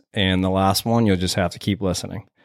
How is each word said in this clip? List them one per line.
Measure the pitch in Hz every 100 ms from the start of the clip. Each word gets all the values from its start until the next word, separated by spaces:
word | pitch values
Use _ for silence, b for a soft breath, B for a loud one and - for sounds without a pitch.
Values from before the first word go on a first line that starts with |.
| _
And | - 95 92
the | 92
last | 95 95 98
one, | 117 117 110
you'll | 92
just | 92 -
have | 87
to | -
keep | - 98
listening. | 95 87 95 92 - b